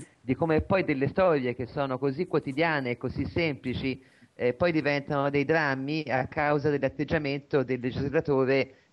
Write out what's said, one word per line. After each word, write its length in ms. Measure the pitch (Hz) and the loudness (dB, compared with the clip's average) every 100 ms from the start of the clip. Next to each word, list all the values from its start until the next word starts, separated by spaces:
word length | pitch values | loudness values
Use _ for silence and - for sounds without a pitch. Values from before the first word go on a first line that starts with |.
| - _ | -20 _
di 160 | 120 127 | -4 -2
come 240 | 165 156 | 2 2
poi 240 | - 190 | 2 0
delle 240 | 160 135 135 | 0 0 0
storie 460 | 190 185 151 123 120 | 2 4 4 0 -4
che 100 | 120 | -6
sono 320 | 147 139 127 | -4 -4 -2
così 280 | 139 135 180 | -2 -2 -2
quotidiane 640 | 156 143 131 165 151 127 | -2 -2 0 0 0 -2
e 60 | 120 | -4
così 280 | 127 - 139 | -4 -4 -4
semplici, 720 | 175 165 131 127 120 135 127 - _ - - | 0 -2 -2 -4 -4 -4 -6 -10 _ -20 -2
eh, 160 | 120 | -2
poi 160 | 123 175 | 2 2
diventano 600 | 156 143 143 139 143 139 | 2 2 0 0 0 2
dei 140 | 143 | 2
drammi 600 | 135 160 147 135 135 156 151 | 2 2 2 0 -2 -4 -2
a 220 | 127 - | -2 -2
causa 420 | 156 147 147 147 | -2 0 2 2
dell'atteggiamento 920 | 143 135 - 139 165 147 143 - 147 | 0 0 -2 -2 0 0 -4 0 0
del 160 | 127 127 | 0 -2
legislatore 960 | 127 - 135 151 156 135 131 139 123 - _ | -2 -4 -2 0 2 2 4 2 0 -6 _